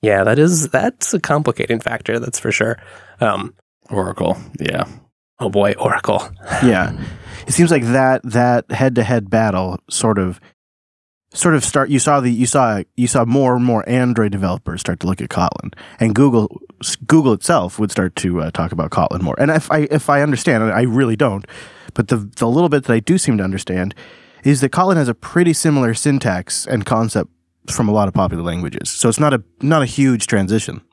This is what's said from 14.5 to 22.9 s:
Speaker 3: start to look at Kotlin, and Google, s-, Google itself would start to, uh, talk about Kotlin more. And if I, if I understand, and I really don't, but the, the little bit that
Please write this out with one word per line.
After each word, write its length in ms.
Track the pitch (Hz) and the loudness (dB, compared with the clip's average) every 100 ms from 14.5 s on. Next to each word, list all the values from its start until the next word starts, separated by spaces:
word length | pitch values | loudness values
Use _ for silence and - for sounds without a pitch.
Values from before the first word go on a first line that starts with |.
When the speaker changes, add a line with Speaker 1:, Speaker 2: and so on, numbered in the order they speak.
| 92 - 87 | -4 -6 -8
Speaker 3:
start 200 | - 87 | -6 -4
to 60 | 87 | -4
look 160 | 95 | -4
at 80 | - | -4
Kotlin, 420 | - 90 - - - - - | -2 -2 -4 -12 -14 -20 -2
and 160 | 113 | 0
Google, 460 | 107 139 120 107 - - - | 4 4 4 0 -6 -20 -14
s-, 140 | - - | -10 -10
Google 360 | - 160 135 | 2 4 4
itself 460 | 104 - 165 90 - | 2 2 0 0 -4
would 120 | 107 | -4
start 260 | - 95 - | 0 -2 -2
to, 260 | 95 87 | -4 -2
uh, 80 | 80 | -4
talk 220 | - 73 | -4 -4
about 180 | 82 80 | -4 -4
Kotlin 320 | - 87 92 | 0 -2 -2
more. 140 | 90 - | -4 0
And 120 | 139 | 2
if 200 | 156 - | 0 0
I, 160 | 156 151 | 0 2
if 200 | 151 - | 0 2
I 100 | 143 | 2
understand, 420 | 147 131 - 120 | 2 0 2 2
and 100 | 110 | 2
I 100 | 98 | 2
really 340 | 127 113 131 110 | 2 2 2 2
don't, 300 | 131 98 - - - - - | 2 0 -6 -20 -20 -20 -10
but 140 | - 107 | -4 0
the, 80 | 120 | 0
the 320 | 101 - 117 | -2 -2 0
little 200 | 131 175 | 2 2
bit 160 | 143 | 2
that 80 | 127 | 2